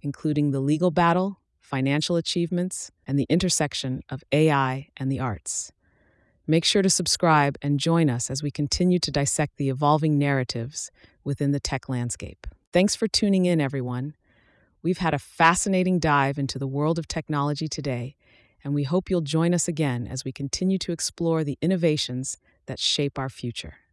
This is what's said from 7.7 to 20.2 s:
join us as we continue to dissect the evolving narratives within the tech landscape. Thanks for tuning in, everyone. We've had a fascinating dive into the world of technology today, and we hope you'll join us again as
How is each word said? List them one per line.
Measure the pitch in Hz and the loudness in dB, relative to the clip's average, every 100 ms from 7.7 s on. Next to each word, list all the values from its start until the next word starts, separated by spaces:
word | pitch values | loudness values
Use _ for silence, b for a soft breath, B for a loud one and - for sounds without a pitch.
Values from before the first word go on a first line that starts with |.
| 143 | 0
join | 160 170 160 | 2 4 4
us | 123 - | 0 -4
as | 135 | -4
we | 147 | -6
continue | - 143 - 180 180 | -4 -4 0 2 2
to | - | 0
dissect | 143 143 - 151 _ | -2 -2 0 -2 _
the | 139 | -2
evolving | 131 147 151 156 147 | 2 4 4 4 2
narratives | 143 139 123 120 120 - - b b b | 2 2 0 -4 -6 -10 -14 b b b
within | - 143 143 | -8 -2 0
the | 143 | 0
tech | - 135 - | -2 -6 -4
landscape. | 127 120 - - - - - _ | -4 -4 -6 -12 -12 -16 -16 _
Thanks | 175 196 | 2 2
for | - 220 | 0 -2
tuning | - 208 196 180 | 0 2 2 2
in, | 170 | 2
everyone. | 139 139 123 123 139 156 b b b b b b | 0 -2 -4 -4 -6 -10 b b b b b b
We've | 160 180 | -4 -2
had | 165 | 0
a | 147 | -2
fascinating | - - 165 180 - 190 185 180 | -4 4 4 4 2 2 2 2
dive | 156 143 139 143 | 4 4 2 0
into | 139 131 | -4 -4
the | 135 | -4
world | 135 151 165 | -2 0 0
of | 156 | -4
technology | - - 151 143 147 156 | -8 -4 -2 -2 -2 -6
today, | - 139 123 123 - b b b b | -6 -4 -4 -6 -12 b b b b
and | 143 | -4
we | 147 | -2
hope | 135 170 185 | 0 -2 0
you'll | 180 | -2
join | 151 156 170 | 0 0 2
us | 175 - | 0 -2
again | 156 151 120 120 | -2 -2 -2 -6
as | 127 | -8